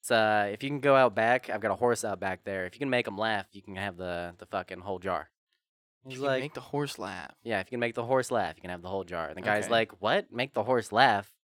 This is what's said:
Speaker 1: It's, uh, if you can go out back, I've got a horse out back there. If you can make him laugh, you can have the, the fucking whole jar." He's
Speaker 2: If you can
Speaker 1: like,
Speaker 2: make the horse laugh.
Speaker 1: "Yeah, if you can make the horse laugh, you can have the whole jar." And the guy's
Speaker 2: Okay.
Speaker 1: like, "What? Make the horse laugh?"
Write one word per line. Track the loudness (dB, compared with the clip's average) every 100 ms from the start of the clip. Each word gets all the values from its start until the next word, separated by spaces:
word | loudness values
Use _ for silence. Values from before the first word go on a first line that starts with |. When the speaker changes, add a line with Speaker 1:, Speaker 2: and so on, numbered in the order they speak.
Speaker 1:
It's, | 2
uh, | 4 4 2 0
if | -4
you | -6
can | 0
go | 6 8
out | 6 4
back, | 4 2 0
I've | -2
got | -2
a | 2
horse | 2 2
out | -2 -4
back | -4 -6
there. | -6 -6 -6
If | -6
you |
can | 0
make | 0 -2
him | -2
laugh, | -2 -2 -4
you | -18
can | -12 -6
have | -6 -6
the, | -6 -6 -6 -12
the | -6
fucking | -6 -6 -12
whole | -8 -6
jar." | -2 -4 -4 _ _ _ _ _ _ _
He's | -14 -4
Speaker 2:
If |
you |
can | 0
Speaker 1:
like, | 0
Speaker 2:
make | -2
the | -10
horse | -6 -4 -4 -6
laugh. | -8 -8 -14 _
Speaker 1:
"Yeah, | -4 -4
if | -2
you |
can | -4
make | -4 -4
the |
horse | 0 0 2
laugh, | 0 0 -4
you |
can | -10
have | -8
the | -4
whole | -6 -4
jar." | -6 -6
And | -4
the |
guy's | 0 0
Speaker 2:
Okay. | 2
Speaker 1:
like, | 2 2 -2
"What? | 0 0 -2
Make | -6 -2
the | -2 2
horse | 2 2
laugh?" | 6 6 6 -2 _